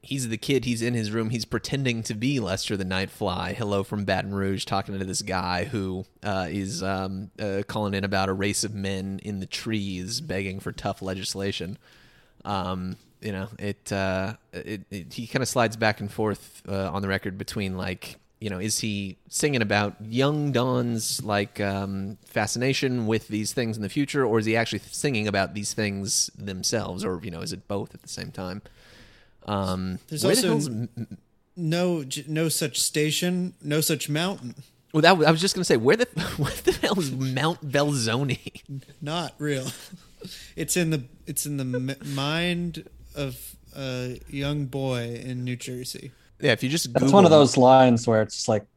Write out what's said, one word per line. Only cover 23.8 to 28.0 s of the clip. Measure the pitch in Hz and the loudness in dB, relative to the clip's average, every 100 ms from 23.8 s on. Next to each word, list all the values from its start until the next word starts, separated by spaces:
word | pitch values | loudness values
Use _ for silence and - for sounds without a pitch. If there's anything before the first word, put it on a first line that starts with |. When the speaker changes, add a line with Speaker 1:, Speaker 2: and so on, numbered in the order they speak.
Speaker 1:
the | 101 | -4
future, | 151 139 147 | -2 0 2
or | 123 113 | 2 2
is | 107 | 4
he | |
actually | 113 113 104 - | 2 0 -4 -8
singing | - 147 117 107 | -4 0 0 2
about | 98 92 | 2 0
these | 98 101 | -2 -4
things | - 104 98 98 - - - | -2 -2 -2 -2 0 -2 -4
themselves, | 101 92 90 113 95 92 | -10 -4 -2 -2 -2 -4
or, | - 90 | -4 -4
you | 104 | -6
know, | 82 | -8
is | 90 | -8
it | - - | -10 -6
both | 101 - | -6 -6
at | - | -12